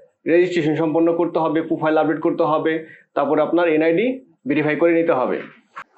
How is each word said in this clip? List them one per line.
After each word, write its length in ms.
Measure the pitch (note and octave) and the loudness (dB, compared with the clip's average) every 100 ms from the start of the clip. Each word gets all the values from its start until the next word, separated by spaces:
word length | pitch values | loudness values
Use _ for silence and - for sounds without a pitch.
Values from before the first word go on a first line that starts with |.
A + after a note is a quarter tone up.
| - _ - | -20 _ 0
রেজিস্ট্রেশন 440 | E3+ F3+ F3 D3+ D3+ | 2 2 0 -2 0
সম্পন্ন 280 | E3 D#3 E3 E3+ | 0 0 2 0
করতে 180 | E3+ E3 | -2 -2
হবে, 160 | D#3+ D#3 E3 | -2 -2 -2
প্রোফাইল 260 | D#3+ D#3 D#3 | -2 0 0
আপডেট 180 | D3+ D#3 E3+ | 0 0 -2
করতে 180 | D#3+ D#3 | 0 0
হবে, 220 | D#3 D#3 D#3+ - - _ - | 0 -2 -4 -8 -18 _ -4
তারপরে 240 | C#3 D3+ D3+ | 0 0 0
আপনার 200 | E3 F3 D#3 | 2 2 2
এনআইডি 300 | E3 E3+ A#3+ B3+ - _ B2+ | 2 2 0 -4 -12 _ -4
ভেরিফাই 260 | D3 D3+ D3 | -2 0 0
করে 120 | E3+ E3 | 2 2
নিতে 140 | E3 C3+ | 2 0
হবে। 180 | A2+ D#2 - - _ - - | 0 -4 -8 -20 _ -20 -8